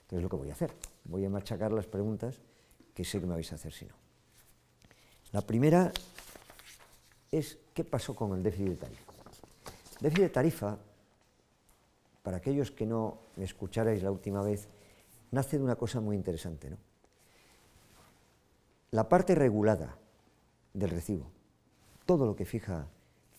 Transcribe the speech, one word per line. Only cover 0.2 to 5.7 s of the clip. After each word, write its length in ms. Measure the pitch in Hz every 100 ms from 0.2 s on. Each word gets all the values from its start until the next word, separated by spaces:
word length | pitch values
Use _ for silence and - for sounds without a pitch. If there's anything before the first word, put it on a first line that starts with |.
lo 60 | 87
que 80 | 73
voy 140 | 71
a 40 |
hacer, 180 | 73 170 - - -
voy 200 | - 90
a 60 | 98
machacar 400 | 101 - 95 107
las 160 | 110 98
preguntas 540 | 98 107 104 120 127 - _ _ _ -
que 100 | -
sé 160 | 90 98
que 60 | 87
me 80 |
vais 180 | 82 78
a 20 |
hacer 180 | 76 78
si 120 | -
no. 100 | - - _ _ _ _ - _ _ _ - - - - -
La 100 | 101
primera 500 | 101 113 151